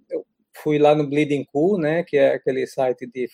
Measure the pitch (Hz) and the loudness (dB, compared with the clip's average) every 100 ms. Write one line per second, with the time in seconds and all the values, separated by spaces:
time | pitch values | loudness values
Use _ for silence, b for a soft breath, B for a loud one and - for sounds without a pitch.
0 | - 165 - _ _ - 156 151 147 151 | -10 -12 -12 _ _ -8 -2 2 4 4
1 | 147 143 151 143 127 143 170 202 151 165 | 0 -2 -2 -2 -4 -2 0 0 -2 -2
2 | - 143 135 135 - 131 123 - 127 123 | -2 2 2 2 -2 -4 -4 -2 -2 -2
3 | 123 127 120 | -8 -8 -6